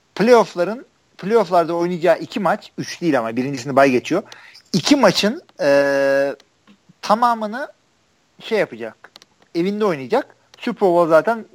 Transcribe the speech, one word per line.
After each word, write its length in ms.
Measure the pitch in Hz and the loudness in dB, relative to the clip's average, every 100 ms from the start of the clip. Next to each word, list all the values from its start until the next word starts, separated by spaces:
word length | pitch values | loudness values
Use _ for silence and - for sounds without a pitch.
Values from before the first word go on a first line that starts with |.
| _ - | _ -2
playoff'ların, 720 | 220 233 190 180 175 240 - _ _ - | 4 4 4 -2 -6 -6 -14 _ _ -12
playoff'larda 560 | 185 226 175 180 160 | -2 0 2 0 0
oynayacağı 460 | 170 175 180 170 160 | -2 -4 0 0 0
iki 200 | 165 220 | -2 -4
maç, 320 | 170 - - - | -2 -4 -8 -12
üç 240 | 135 - | -12 -6
değil 180 | 170 135 | -2 -2
ama 160 | 113 113 | -2 -4
birincisini 400 | 135 135 139 131 | -6 -8 -2 2
bay 160 | 139 | 4
geçiyor. 320 | 123 - 170 - - - - _ | 2 -2 -4 -4 -16 -20 -20 _
İki 220 | 185 - 285 | -4 0 4
maçın, 460 | 208 - 202 320 - - | 4 2 -2 -4 -12 -4
e, 760 | 147 139 139 139 139 139 139 - _ _ _ _ _ _ | 0 2 2 0 0 0 -2 -6 _ _ _ _ _ _
tamamını 640 | - 220 240 226 214 240 311 _ _ _ _ _ _ _ | -2 0 2 -2 -6 -8 -12 _ _ _ _ _ _ _
şey 160 | - 214 | -4 -2
yapacak. 520 | 151 110 113 - - - _ _ _ 170 | -2 -6 -14 -16 -20 -20 _ _ _ -4
Evinde 300 | 185 208 214 | -2 0 -2
oynayacak. 500 | 147 127 254 - _ _ _ | -2 -4 -4 -4 _ _ _
Super 320 | 247 202 190 | -8 0 2
Bowl 200 | 170 165 | 2 4
zaten 360 | 160 214 226 220 | 4 2 -4 -8